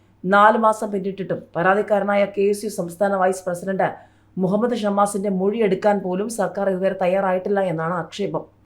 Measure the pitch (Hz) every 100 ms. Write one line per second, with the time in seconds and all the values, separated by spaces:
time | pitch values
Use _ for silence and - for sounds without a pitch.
0 | _ _ 180 202 214 226 220 214 214 202
1 | 190 190 180 - - 165 175 202 208 202
2 | 202 202 196 202 196 208 214 196 170 -
3 | 196 196 185 190 180 175 190 190 165 -
4 | - _ _ 180 185 208 240 220 202 202
5 | 202 202 202 185 196 226 208 185 208 202
6 | 180 185 226 226 180 - 196 185 190 190
7 | 180 196 190 185 196 196 185 160 160 180
8 | 160 - 180 156 - _